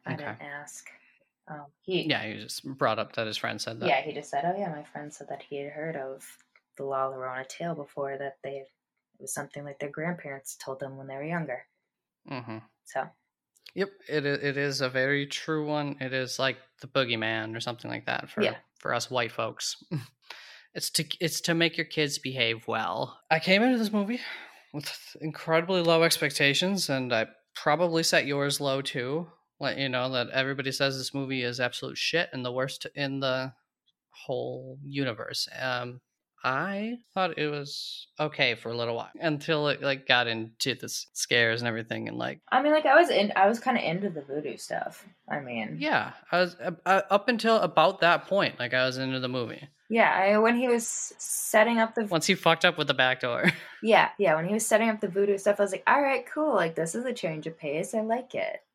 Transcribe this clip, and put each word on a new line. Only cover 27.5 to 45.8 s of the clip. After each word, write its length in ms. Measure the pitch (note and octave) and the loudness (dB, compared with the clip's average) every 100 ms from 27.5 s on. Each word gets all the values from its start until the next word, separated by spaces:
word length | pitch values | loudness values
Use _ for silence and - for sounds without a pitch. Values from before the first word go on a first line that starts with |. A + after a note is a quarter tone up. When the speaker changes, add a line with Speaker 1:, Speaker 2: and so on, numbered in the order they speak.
| - | -2
Speaker 2:
probably 480 | D#3 D3+ F3 E3 | 2 4 4 2
set 240 | E3 E3 C3 | 4 4 4
yours 340 | C#3+ C#3+ C#3+ | 0 0 0
low 220 | C#3+ C3+ | 0 0
too. 480 | C#3 C3+ B2 D3+ E3+ _ _ _ | -2 -4 -2 -4 -6 _ _ _
Let 200 | C#3 A#2+ | -4 -2
you 100 | C#3 | 0
know 220 | B2+ C3 | 0 0
that 180 | B2+ A#2+ | -2 0
everybody 420 | C3 C3+ C3+ C3+ | 0 0 -2 -4
says 240 | C3 C#3 C3+ | 0 0 0
this 160 | C3 | -6
movie 300 | C#3 C3+ C3 | -6 -4 -2
is 180 | B2 B2 | -2 -2
absolute 380 | B2 - - - | -2 -4 -10 -6
shit 320 | - E3 - | -2 0 -2
and 120 | C3+ B2 | -6 -6
the 60 | |
worst 340 | B2+ C3 - - | -4 -4 -6 -10
in 260 | - C#3 C3+ | -4 -4 0
the 340 | C3+ C3 C3 - _ _ _ _ _ | 0 0 -4 -10 _ _ _ _ _
whole 680 | - - B2 B2+ B2+ C3 C3+ C#3+ | -16 -8 -6 -6 -8 -12 -14 -8
universe. 640 | C#3 C3 G#2+ - - - - | -4 -4 -4 -8 -6 -6 -4
Um, 420 | C3 B2 B2 B2+ _ _ _ _ | -4 -2 -6 -10 _ _ _ _
I 560 | B2+ C3+ F#3 G3 A3 A#3+ _ F#3+ | -2 0 -2 -4 -4 -8 _ -2
thought 240 | F3+ D#3 | -2 0
it 100 | D3+ | -2
was 580 | D3 C#3+ - - - - - | -4 -6 -10 -10 -12 -14 -4
okay 340 | D3+ - C3 | -4 2 2
for 160 | A2+ A#2 | 2 -4
a 80 | A#2 | -4
little 180 | A#2 A#2 | -2 -4
while 140 | A2 - | -6 -4
until 500 | E3 D3 D#3 D3+ D3 | -2 -2 0 0 2
it, 120 | C3+ | 0
like, 260 | C#3 C3+ - | -2 -2 4
got 200 | B2 A#2+ | 4 4
into 480 | A2+ A2+ _ C3+ A#2 | -2 -4 _ -4 -4
the 100 | A2+ | -6
s-, 220 | - - | -10 -10
scares 480 | - - B2 A#2 A#2 | -8 2 4 4 2
and 60 | A#2+ | -2
everything, 400 | A2+ A2+ A2+ A2+ | -4 -6 -6 -6
and, 100 | A#2 | -4
like, 240 | B2 - - | -6 -6 0
Speaker 1:
I 120 | C4 | 2
mean, 100 | D4 | 4
like, 140 | D#4 D4+ | 4 6
I 100 | D4 | 6
was 140 | E4 | 8
in, 240 | G3 G3+ - | 4 2 4
I 120 | G3 | 4
was 120 | A#3 | 4
kinda 240 | B3+ A#3+ - | 0 0 0
into 240 | F3 G3+ | -2 -4
the 120 | D#3 | -6
voodoo 340 | C#3 C#3+ C#3+ A2 | -6 -6 -6 -10
stuff. 500 | - - - - - _ - | -6 -6 -6 -10 -20 _ -8
I 120 | D3 | -8
mean, 360 | C3+ A#2 A2 | -6 -6 -6
Speaker 2:
Yeah, 340 | D#3 | -6